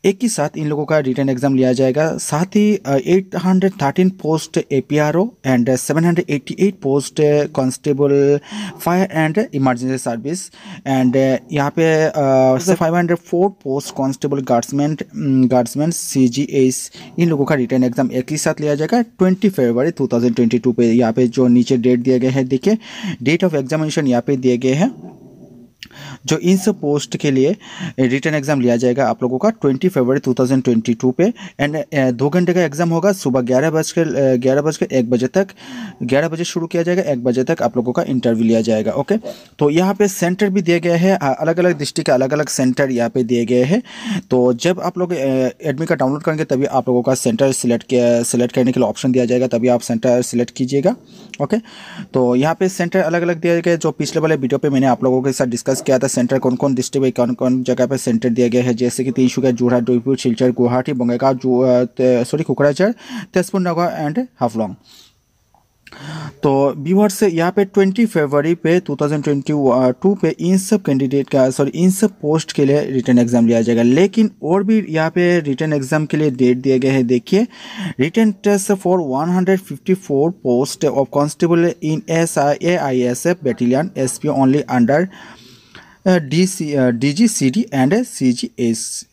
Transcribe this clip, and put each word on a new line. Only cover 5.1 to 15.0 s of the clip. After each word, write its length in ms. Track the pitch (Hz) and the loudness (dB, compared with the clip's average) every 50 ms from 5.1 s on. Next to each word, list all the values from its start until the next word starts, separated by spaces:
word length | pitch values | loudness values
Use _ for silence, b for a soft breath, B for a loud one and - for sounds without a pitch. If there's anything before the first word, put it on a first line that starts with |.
| 151 170 202 240 - _ - | 0 0 -2 -2 -6 _ -2
and 300 | 135 131 120 120 131 131 | 0 0 2 2 2 0
सेवन 280 | 127 - - 143 160 165 | -2 0 -2 0 2 2
हंड्रेड 200 | 175 170 180 175 - | 2 0 0 -2 -2
एटी 260 | 147 139 - - - - | -4 -6 -4 -10 -2 0
एट 160 | 185 202 196 - | 0 0 0 -2
पोस्ट 340 | - 135 135 143 131 - _ - 151 147 147 147 143 143 151 | -4 0 0 0 -2 -2 _ 0 2 4 4 2 0 0 -2
कांस्टेबल 840 | 147 131 127 127 - - 151 139 135 147 139 139 143 139 143 143 143 B B 208 214 208 185 175 - | -2 -2 -2 -4 -4 -2 -2 0 2 2 2 4 4 4 4 2 0 B B -12 -12 -12 -12 -14 -6
फायर 480 | - 170 175 180 190 190 - 160 156 | -4 -2 0 0 0 0 0 -2 -2
and 160 | 156 160 208 233 - - | 0 0 -2 -4 -4 -4
इमरजेंसी 440 | 139 135 131 123 120 127 127 131 | -2 0 0 0 -2 -4 -4 -4
सर्विस 520 | 127 - 135 117 113 113 143 170 185 - - B B B 202 180 B B | -4 -4 -6 -6 -6 -6 -8 -8 -8 -10 -16 B B B -20 -20 B B
and, 300 | 139 135 131 127 127 120 | -2 0 2 2 2 2
अ, 200 | 135 135 131 131 123 - - | 2 2 2 0 -2 -4 -6
यहाँ 220 | 170 147 139 143 143 170 | -4 -2 -2 -2 0 0
पे, 260 | 165 160 160 156 156 | 2 2 2 2 2
अ, 680 | 151 - 151 143 135 135 131 131 131 131 127 - 180 175 | 0 0 0 0 2 4 4 4 4 2 2 2 0 0
फ़ाइव 200 | - 175 160 170 | 2 0 0 2
हंड्रेड 220 | 175 175 170 175 | 0 0 0 -2
फ़ोर 320 | 165 _ - - 175 185 202 | -4 _ -4 -2 0 0 0
पोस्ट 440 | 196 _ _ 139 131 143 139 - - | -2 _ _ -6 -6 -6 -6 -8 -6
कांस्टेबल 480 | - 135 135 135 - - 143 143 139 | -4 -4 -4 -4 -4 -4 -4 -4 -4
गार्ड्समैन, 560 | 131 - 123 117 117 - 139 139 143 151 156 - | 0 0 0 0 0 -2 -4 -2 -2 -2 -2 -6